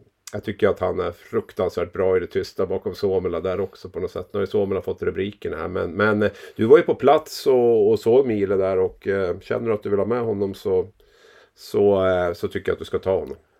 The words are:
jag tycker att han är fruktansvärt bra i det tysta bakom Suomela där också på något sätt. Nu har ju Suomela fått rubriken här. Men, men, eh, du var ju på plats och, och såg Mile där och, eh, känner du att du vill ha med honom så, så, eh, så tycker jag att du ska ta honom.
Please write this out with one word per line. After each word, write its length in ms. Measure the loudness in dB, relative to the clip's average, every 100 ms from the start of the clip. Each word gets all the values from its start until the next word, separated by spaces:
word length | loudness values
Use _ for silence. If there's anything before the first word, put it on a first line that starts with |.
| _ _ -14
jag 120 | -10
tycker 240 | -8 0 0
att 120 | 2
han 200 | -2 -2
är 120 | -4
fruktansvärt 800 | -6 -6 -6 -6 -4 -4 -2 -6
bra 240 | -2 2 2
i 40 |
det 60 | 0
tysta 400 | -4 -6 -4 -4
bakom 280 | -4 -6
Suomela 460 | -4 0 0 -2 -4
där 200 | -4 -4
också 280 | -6 -8 -12
på 120 | -8
något 100 | -8
sätt. 180 | -8 -8
Nu 60 | -6
har 20 |
ju 40 | -2
Suomela 360 | 0 0 -2
fått 200 | -4 -6
rubriken 520 | -4 -4 -6 -6 -10
här. 140 | -6 -6
Men, 220 | -4 -4
men, 320 | 0 2 2
eh, 80 | 0 -2 -18 -4
du 80 | 6
var 100 | 6
ju 60 |
på 120 | 6
plats 520 | 0 4 2 0 -6 2
och, 440 | 4 4 4 4
och 100 | 2
såg 260 | 4 4 4
Mile 300 | 0 0 0
där 220 | 0 0
och, 280 | -2 -4 -4
eh, 320 | -2 -2 -6
känner 280 | -6 -4 -2
du 60 |
att 80 | -4
du 60 | -2
vill 100 | 0
ha 80 | 0
med 140 | -2
honom 320 | -2 -2 -4
så, 320 | -4 -2 0 -2 _ _ _ -20 -20 _ _
så, 500 | -6 2 4 4 4
eh, 260 | 2 0
så 160 | -2 -6
tycker 200 | -6 -4
jag 40 |
att 40 | -4
du 60 |
ska 140 | -4 -4
ta 200 | 0 -2
honom. 180 | -2 -14 _ _